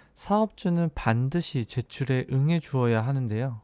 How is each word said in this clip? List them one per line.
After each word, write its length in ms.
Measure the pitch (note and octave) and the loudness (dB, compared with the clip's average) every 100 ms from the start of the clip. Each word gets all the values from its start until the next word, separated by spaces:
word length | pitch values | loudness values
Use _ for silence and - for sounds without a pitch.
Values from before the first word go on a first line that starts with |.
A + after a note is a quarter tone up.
| _ - | _ -12
사업주는 760 | - G3+ G#3+ - F3+ E3+ E3+ - | -2 0 0 -2 0 2 0 0
반드시 720 | - A2+ C3 F3 D#3+ C3+ A2 | 0 2 2 -2 -2 -4 -4
제출에 640 | - - - C3+ C3 - | -4 -6 -4 0 0 0
응해주어야 760 | C3 C#3+ E3+ - C3 A#2+ A2+ A2+ | 0 2 2 0 0 2 2 2
하는데요. 540 | C#3 B2 G#2+ C3 A2+ | 0 -2 -2 -2 -6